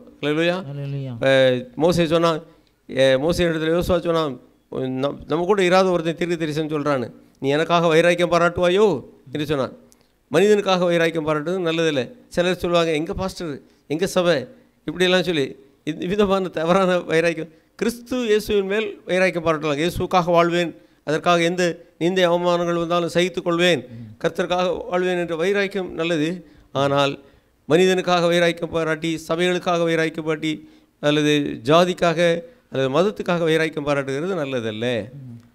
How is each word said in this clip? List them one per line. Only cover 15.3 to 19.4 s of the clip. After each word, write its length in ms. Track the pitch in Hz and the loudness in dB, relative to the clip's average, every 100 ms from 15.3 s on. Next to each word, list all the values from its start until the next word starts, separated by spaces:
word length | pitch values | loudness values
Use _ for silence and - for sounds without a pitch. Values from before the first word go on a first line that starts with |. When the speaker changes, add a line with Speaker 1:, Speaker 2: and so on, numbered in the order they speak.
| 165 131 - - _ | 0 -2 -4 -20 _
Speaker 1:
இந்த 220 | - 165 165 | -10 -6 -4
விதமான 420 | 202 202 190 180 | 0 2 2 -2
தவறான 520 | 160 165 185 185 180 | -4 2 2 4 0
வைராக்கியம். 500 | 170 160 170 160 160 _ _ - | 0 0 0 -2 -8 _ _ -6
கிறிஸ்து 420 | 220 240 - 254 | -4 -4 -6 -4
இயேசுவின் 480 | 233 208 - 208 190 | 0 0 2 -2 0
மேல் 360 | 208 214 - - | -2 -4 -8 -4
வைராக்கியம் 400 | 185 190 170 | 0 0 0